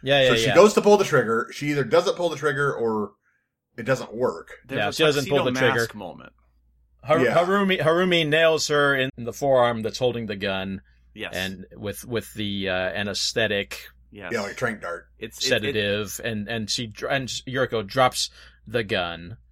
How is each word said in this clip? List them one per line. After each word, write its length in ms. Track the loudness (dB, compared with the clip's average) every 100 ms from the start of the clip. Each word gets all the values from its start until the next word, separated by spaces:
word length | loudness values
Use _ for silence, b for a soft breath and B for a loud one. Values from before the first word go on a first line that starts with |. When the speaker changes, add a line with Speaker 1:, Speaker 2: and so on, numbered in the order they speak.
Speaker 1:
Yeah, 200 | 4 4
yeah, 60 | 6
Speaker 2:
So 60 | 4
she 120 | 4
Speaker 1:
yeah. 80 | 8
Speaker 2:
goes 180 | 8
to 80 | 6
pull 160 | 6 4
the 60 | 6
trigger. 440 | 2 2 -2 -4
She 160 | -6 -2
either 140 | -2
doesn't 320 | 2 2 2 -2
pull 140 | -2
the 60 | 0
trigger 380 | -2 0 -2
or 380 | 0 -2 0 -4 _ _ _ _ _ _ -12
it 60 |
doesn't 280 | -2 -2 -2
work. 440 | -2 -2 -2 -14 -20 -8
Speaker 3:
There's 140 | -4
Speaker 1:
Yeah, 80 | -2
Speaker 3:
a 40 |
Speaker 1:
she 100 | 2
doesn't 260 | 2 2 2
pull 80 | 2
Speaker 3:
tuxedo 160 | 2
Speaker 1:
the 60 | 2
trigger. 200 | 2 2
Speaker 3:
mask 120 | 0 -4
moment. 380 | -12 -14 -20 _ _ _ _ _ _ _
Speaker 1:
Har-, 160 | 0 2
Speaker 2:
Yeah. 180 | 4 4
Speaker 1:
Harumi, 420 | 4 2 2 2
Harumi 480 | 2 2 2 2 2
nails 400 | 4 4 4 2
her 260 | 2 2 2
in 160 | -2 -4
the 160 | -10
forearm 520 | -4 2 4 4 2
that's 160 | -4 0
holding 260 | -2 -2 -6
the 100 | -4
gun. 460 | -2 -2 -4 -8 _ _ _
Speaker 3:
Yes. 200 | -12 -8 -6
Speaker 1:
And 320 | -6 -8 -16 -12
with, 280 | -10 -10
with 300 | -6 -6 -6
the, 360 | -8 -6 -4 -2
uh, 40 |
anesthetic. 1160 | -2 -2 -4 -4 -4 -4 -2 0 -2 -4 -12 -16 _ _
Speaker 3:
Yes. 220 | -16 -8
Speaker 2:
Yeah, 80 | -6
like 120 | -6
a 20 | -6
trank 260 | -6 -6
dart. 240 | -8 -10 _ _
Speaker 3:
It's, 180 | -16 -6
it, 80 | -2
it 40 |
Speaker 1:
Sedative, 680 | 0 0 -2 -2 -2 -4 -8
and, 240 | -8 -6 -6
and 180 | -8 -6
she 200 | -6 -6
dr-, 240 | -8 -4
and 160 | -4 -4
Yuriko 580 | -10 -6 -4 -2 -2 -2
drops 460 | 2 2 2 -8 b b b -6
the 180 | -4
gun. 540 | -2 -2 -2 -6 -12 -16 _